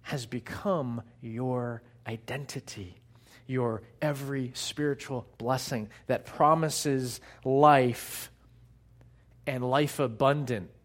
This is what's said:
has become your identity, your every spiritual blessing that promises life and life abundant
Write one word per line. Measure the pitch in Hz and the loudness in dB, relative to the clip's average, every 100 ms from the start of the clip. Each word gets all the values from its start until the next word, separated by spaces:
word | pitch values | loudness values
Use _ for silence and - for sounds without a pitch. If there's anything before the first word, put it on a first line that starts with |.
has | - 139 113 | -6 -8 -6
become | 123 - - 208 175 127 117 - - | -10 -8 -6 -2 0 -2 -6 -10 -16
your | 117 113 127 123 120 113 - - - | -10 -6 -2 -2 -4 -8 -14 -14 -10
identity, | 113 - 135 139 135 - - 92 87 _ - - - - | -10 -8 -10 -10 -12 -12 -14 -14 -18 _ -20 -20 -20 -6
your | 127 120 110 110 - | -2 -2 -4 -10 -4
every | 151 139 139 139 127 | -4 -2 -4 -4 -6
spiritual | 123 - - 147 139 - 127 - _ | -8 -8 -2 -2 -2 -4 -8 -8 _
blessing | 117 131 - 120 107 - - | -2 0 -2 -6 -6 -14 -4
that | 123 - | -4 -4
promises | - 151 160 156 - 151 135 127 113 - - | 4 6 6 2 -2 0 0 -2 -8 -16 -8
life | 131 135 151 143 127 117 - - - - _ - - - _ - - - - - - | 0 8 10 10 6 0 -8 -12 -12 -18 _ -20 -20 -20 _ -20 -20 -20 -20 -10 -6
and | 131 127 | -4 2
life | 135 147 - | 2 2 0
abundant | 131 113 135 147 131 113 90 - | -2 4 4 4 -2 -4 -6 -16